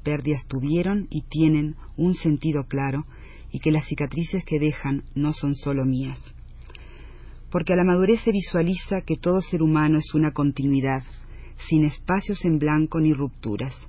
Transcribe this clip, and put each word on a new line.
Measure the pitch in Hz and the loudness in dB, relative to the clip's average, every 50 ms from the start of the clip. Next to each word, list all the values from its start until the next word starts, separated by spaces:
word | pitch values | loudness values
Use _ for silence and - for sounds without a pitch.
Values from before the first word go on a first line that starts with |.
pérdidas | - 147 151 147 135 147 151 135 - - | -4 -2 -2 0 0 0 -2 -2 -2 -4
tuvieron | 135 135 131 143 156 170 180 185 202 208 185 - | -4 -4 0 0 2 2 2 2 0 -2 -2 -4
y | - 156 - | -6 -6 -6
tienen | - - 147 160 156 156 151 147 151 151 - - - - | -4 0 4 4 6 6 4 2 0 -4 -8 -12 -12 -2
un | - 165 180 185 | 0 2 2 2
sentido | - - 170 151 139 - 160 147 147 131 - | 2 2 2 2 2 2 0 0 0 -2 -2
claro | - 139 139 139 135 139 160 - - - - - - - - - | -2 -2 -2 0 -2 -4 -4 -8 -12 -18 -18 -18 -18 -18 -14 -12
y | - 131 | -10 -2
que | - 160 | 2 2
las | 156 156 147 | 2 2 2
cicatrices | - 156 - 147 135 - 165 170 - - 190 175 | -2 -4 -4 -4 -4 -2 -4 -4 -2 -2 -4 -2
que | - 160 151 | 0 0 2
dejan | 147 151 151 - - 139 139 139 - - - | 2 0 0 -2 -2 -2 -2 -2 -4 -6 -4
no | 143 143 151 156 | 0 0 0 0
son | - - 143 143 | 0 0 -2 -2
solo | 135 - 143 139 139 131 | -2 -2 -2 0 0 2
mías. | 131 131 127 135 131 131 - - - - - - - - - - - - - - - - - - - - - - - - - - - | 0 0 0 -2 -4 -8 -10 -14 -16 -18 -18 -18 -18 -16 -16 -16 -16 -16 -16 -18 -18 -16 -16 -16 -16 -18 -18 -18 -18 -16 -16 -8 -4
Porque | - 180 165 - 180 | -2 -2 2 2 4
a | |
la | 175 180 | 4 6
madurez | 185 180 180 185 190 226 226 | 6 6 6 6 6 4 4
se | - 233 214 | 4 2 0
visualiza | 202 180 - - 175 165 170 190 175 - - 202 185 175 | 0 0 0 0 2 2 2 0 -2 -2 -4 -4 -4 -2
que | - 160 | -2 -4
todo | - - 175 180 190 | 0 0 2 2 2
ser | 180 - - 165 160 | 0 0 0 2 4
humano | 156 156 151 151 151 156 151 | 4 4 4 4 4 4 2
es | 151 - - | 2 0 2
una | 151 160 151 147 | 2 2 2 2
continuidad, | - 143 143 135 - 135 139 139 135 131 135 135 139 135 - - - - - - - - - - - - - | 2 0 0 2 2 2 2 2 2 2 2 0 -2 -4 -8 -14 -16 -16 -14 -16 -16 -14 -14 -14 -14 -2 2
sin | 170 156 151 | 4 4 4
espacios | 147 147 - - - 180 196 196 - 208 - - | 4 2 -2 -2 -2 0 0 0 -2 -4 -2 2
en | 180 160 151 | 2 2 4
blanco | 147 151 151 151 156 156 - 165 | 4 2 2 2 2 2 2 2
ni | 156 156 151 | 4 4 4
rupturas. | 135 143 131 - - - 117 104 - - 135 131 - - | 2 0 -4 -6 -6 -6 -4 -4 -4 -4 -6 -8 -12 -16